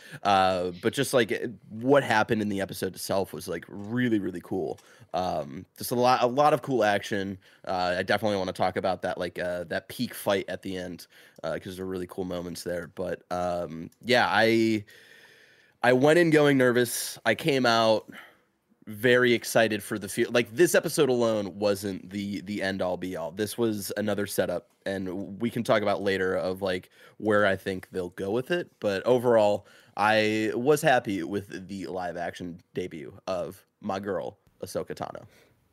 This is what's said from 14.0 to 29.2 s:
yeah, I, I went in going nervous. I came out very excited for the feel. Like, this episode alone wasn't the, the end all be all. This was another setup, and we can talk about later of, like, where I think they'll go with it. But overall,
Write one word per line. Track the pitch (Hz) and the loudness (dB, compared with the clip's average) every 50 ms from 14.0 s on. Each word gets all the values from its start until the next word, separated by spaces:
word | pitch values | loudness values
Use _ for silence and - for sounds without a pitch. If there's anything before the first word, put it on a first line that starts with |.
| - | -2
yeah, | 107 123 120 110 87 | 2 4 4 4 4
I, | 87 104 110 113 113 117 113 113 110 107 101 - - - - - - - - - - _ _ _ _ _ _ _ _ _ | 4 4 4 4 4 4 4 2 2 0 -4 -6 -16 -20 -20 -20 -20 -20 -20 -20 -20 _ _ _ _ _ _ _ _ _
I | - 120 127 | 2 4 4
went | 127 131 147 156 170 | 6 6 6 6 6
in | 175 165 | 6 6
going | 151 151 147 143 143 135 | 6 6 6 6 6 6
nervous. | 127 127 117 120 123 117 - - - - - - - | 4 4 4 4 2 0 0 -4 -6 -8 -8 -4 0
I | 117 110 | 0 0
came | - - 165 139 135 127 | 0 2 0 2 4 4
out | 120 117 113 113 110 110 107 - - - - - - _ _ _ _ _ _ _ _ _ _ _ - | 4 4 6 6 4 4 2 0 -6 -14 -18 -20 -20 _ _ _ _ _ _ _ _ _ _ _ -14
very | 107 104 107 127 123 123 123 123 120 | -6 0 4 6 6 6 6 6 4
excited | 110 - - - 127 113 110 107 104 - | 2 2 2 4 4 4 4 2 -2 -4
for | - 113 107 | -4 -6 -6
the | 95 101 | -6 -4
feel. | - - 117 - | -2 -2 0 2
Like, | 117 120 123 113 110 | 2 0 0 0 2
this | 123 180 170 - | 2 4 4 4
episode | 196 - 165 - - 156 127 | 2 0 0 0 2 2 4
alone | 127 120 120 113 113 107 101 95 82 101 | 4 2 2 2 0 0 -2 -4 -4 -2
wasn't | 104 104 104 98 104 101 95 90 - 92 | 0 0 0 0 -2 -6 -6 -8 -10 -10
the, | 95 101 98 101 101 87 | -8 -6 -6 -4 -6 -6
the | - 95 104 98 92 | -6 -6 -6 -4 -2
end | 95 98 95 | -2 -2 -2
all | 95 90 90 87 | -2 -2 -2 -4
be | 90 92 92 | -4 -6 -6
all. | 82 82 78 | -6 -8 -8
This | 85 98 107 101 - - | -6 -4 -4 -4 -2 0
was | 120 113 107 104 95 - - - | 0 0 0 -2 -6 -6 -6 -4
another | 110 107 101 98 104 | -2 -2 -2 -2 -2
setup, | 95 - - 95 90 90 85 - _ _ _ - | -2 -2 -2 0 0 -2 -4 -6 _ _ _ -6
and | 95 98 95 95 92 87 98 101 76 101 92 | -6 -4 -4 -4 -6 -6 -8 -8 -10 -8 -4
we | 113 117 | -4 -4
can | - 127 110 | -2 -2 0
talk | - 123 110 | 2 2 2
about | 104 101 101 - | 2 2 0 0
later | 98 101 95 95 92 92 92 | 0 0 0 2 0 0 0
of, | 90 82 90 95 95 | 0 -2 -2 -4 -2
like, | 101 95 92 92 92 - _ _ - - _ - | -2 -2 -2 -4 -6 -10 _ _ -20 -20 _ -6
where | 104 107 107 104 104 | 0 2 4 4 4
I | 98 95 92 | 4 2 0
think | - 101 95 92 - - | -2 -6 -6 -6 -8 -8
they'll | - 95 90 90 | -8 -8 -6 -6
go | - - 95 98 | -8 -6 -4 -2
with | 101 120 131 - | -2 -2 -2 -2
it. | 175 175 170 - _ - | -4 -4 -4 -6 _ -6
But | - 107 98 95 - | -4 -2 -2 0 2
overall, | 113 123 127 | 2 2 4